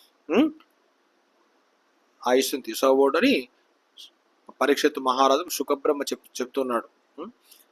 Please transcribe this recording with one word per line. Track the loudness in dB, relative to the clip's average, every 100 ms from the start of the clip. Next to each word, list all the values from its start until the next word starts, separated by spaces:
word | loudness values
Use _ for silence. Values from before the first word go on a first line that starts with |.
| _ _ -2
ఉం? | 2 0 -2 _ _ _ _ _ _ _ _ _ _ _ _ _ _ _ _ 0
ఆయుస్సును | 0 0 -6
తీసబోడని | -8 -2 2 4 2 2 2 0 -4 _ _ _ _ _ -20 _ _ _ _ -4
పరీక్షిత్ | 0 2 0 0
మహారాజు | -2 2 4 2 -2
శుకబ్రహ్మ | -6 -4 -2 -2 -2
చెప్-, | -4 -10 _ -10
చెప్తున్నాడు. | -6 -4 -4 -4 -6 _ _ -18
ఉం? | -18 _ _ _ _